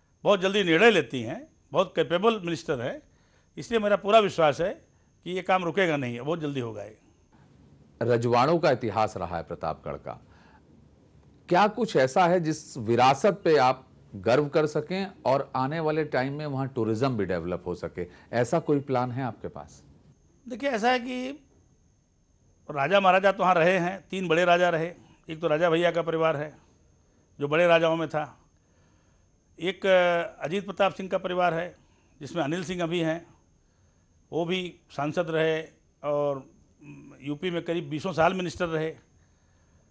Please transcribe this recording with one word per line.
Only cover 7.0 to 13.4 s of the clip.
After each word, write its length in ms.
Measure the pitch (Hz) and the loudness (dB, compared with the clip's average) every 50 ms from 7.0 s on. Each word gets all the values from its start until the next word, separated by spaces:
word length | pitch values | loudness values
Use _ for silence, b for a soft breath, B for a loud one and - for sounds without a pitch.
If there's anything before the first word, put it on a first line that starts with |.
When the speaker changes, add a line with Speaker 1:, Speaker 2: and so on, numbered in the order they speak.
| _ _ _ _ _ _ _ _ - _ _ _ - _ - _ - _ _ _ | _ _ _ _ _ _ _ _ -20 _ _ _ -20 _ -20 _ -20 _ _ _
Speaker 2:
रजवाड़ों 560 | 120 117 120 120 120 120 117 120 127 147 170 170 | 0 2 2 2 2 2 4 4 4 4 4 2
का 120 | 165 160 | 2 2
इतिहास 420 | 131 110 - 110 95 113 110 104 - 92 | 2 2 -2 -4 0 0 -2 -2 -2 -6
रहा 200 | 90 82 87 82 | -8 -6 -6 -8
है 60 | 82 | -8
प्रतापगढ़ 520 | - 87 - - 80 78 - - 76 71 | -8 -10 -8 -6 -6 -8 -8 -8 -10 -10
का, 240 | 69 - 64 - - - b b b b b b b b _ - _ _ _ _ _ _ _ _ - _ - _ _ _ - | -10 -10 -14 -14 -14 -18 b b b b b b b b _ -20 _ _ _ _ _ _ _ _ -20 _ -20 _ _ _ 0
क्या 180 | 175 175 202 214 | 2 4 4 2
कुछ 280 | 214 - 233 - - | 2 -2 -4 0 2
ऐसा 300 | 156 131 131 - 202 185 | 2 2 4 4 4 4
है 140 | 170 180 185 | 4 4 2
जिस 380 | 165 156 156 - - - - 143 | 0 -2 -4 -6 -8 -14 -12 -8
विरासत 640 | 110 104 117 117 120 131 143 139 - 208 202 - | -2 0 4 6 6 6 4 4 2 2 2 2